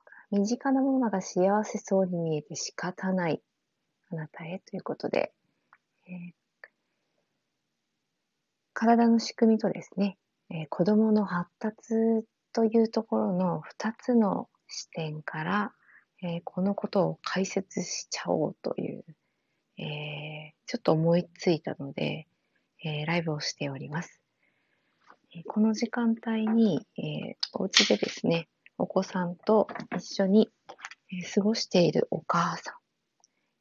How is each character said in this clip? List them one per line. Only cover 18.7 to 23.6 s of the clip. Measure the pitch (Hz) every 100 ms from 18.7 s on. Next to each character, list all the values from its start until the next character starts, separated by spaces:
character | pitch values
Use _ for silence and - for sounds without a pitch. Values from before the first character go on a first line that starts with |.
| -
い | -
う、 | - - - _ _ _ _ _ -
え | 156 151 151 147 151 151 156
ー、 | _ -
ち |
ょ | -
っ |
と | -
思 | 160 165 175
い | 175 -
つ | -
い | 160
た | - -
の | 139
で、 | - 151 151 - _ _ _ _ _
え | 160 151
ー、 | 151
ラ | 175
イ |
ブ | 165
を | 151
し | -
て | -